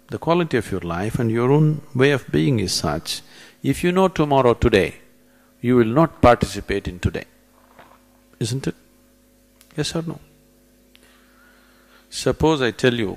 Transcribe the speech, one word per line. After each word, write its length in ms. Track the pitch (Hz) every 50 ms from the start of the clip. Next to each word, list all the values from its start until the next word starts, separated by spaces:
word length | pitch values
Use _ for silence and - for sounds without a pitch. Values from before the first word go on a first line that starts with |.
| _ -
The 80 | - 107
quality 400 | - 160 170 180 170 156 - 120
of 120 | - -
your 100 | 101 90
life 380 | 85 85 85 85 98 110 - -
and 120 | 120 113
your 200 | 110 117 120 127
own 300 | 143 151 156 151 156 151 - - -
way 160 | 123 131 143
of 180 | 143 123 - -
being 280 | 147 151 160 156 131 107
is 140 | 95 90 -
such, 480 | - - 82 76 82 - - - - - - - - - - - _ -
if 200 | 135 135 - -
you 80 | 175 175
know 160 | 190 190 185
tomorrow 440 | - - 156 147 139 135 127 120 113
today, 420 | - - 120 - 196 120 - - - - _ _ _ _ _ _ _ _ _ _ _
you 160 | - 120 127 123
will 160 | 117 110 117 151
not 220 | 170 - - -
participate 680 | - 123 120 - - - - 101 - - 101 101 - 98
in 100 | 90 90
today, 240 | - 92 82 - - _ _ _ _ _ _ _ _ _ _ _ - _ _ _ _ _ _ _ _ _ _ -
isn't 280 | - 107 123 135 - 170
it? 80 | - _ _ _ _ _ _ _ _ _ _ _ _ _ _ _ _ _ _ _ - 156
Yes 180 | 147 - -
or 60 | 165
no? 180 | 160 165 - - - _ _ _ _ _ _ _ _ _ _ _ _ _ _ _ _ _ _ _ _ _ _ _ _ _ _ _ _ _ _ _ _ _ _ _ _ _
Suppose 520 | - - - 135 123 - 156 156 160 143
I 100 | 127 113
tell 220 | 104 - - 127 120
you, 200 | 120 110 92 90